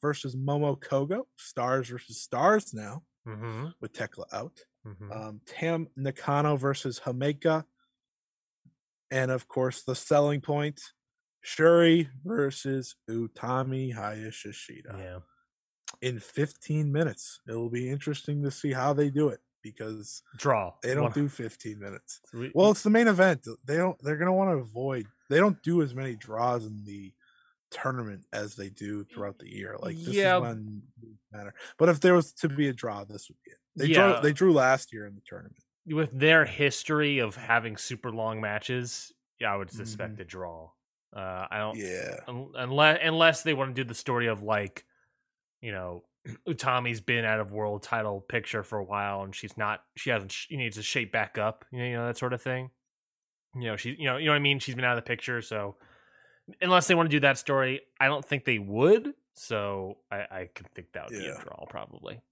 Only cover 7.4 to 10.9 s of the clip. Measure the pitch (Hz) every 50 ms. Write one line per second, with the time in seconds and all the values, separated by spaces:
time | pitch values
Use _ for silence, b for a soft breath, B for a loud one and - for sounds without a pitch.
7.4 | - 165 156 160 156 _ _ _ _ _ _ _ _ _ _ _ _ _ _ _
8.4 | _ _ _ _ _ _ _ _ _ _ _ _ _ - 131 131 131 127 131 123
9.4 | - - - 135 131 127 123 - - 131 131 - - - 151 147 147 147 147 139
10.4 | - - 143 147 147 151 143 - - -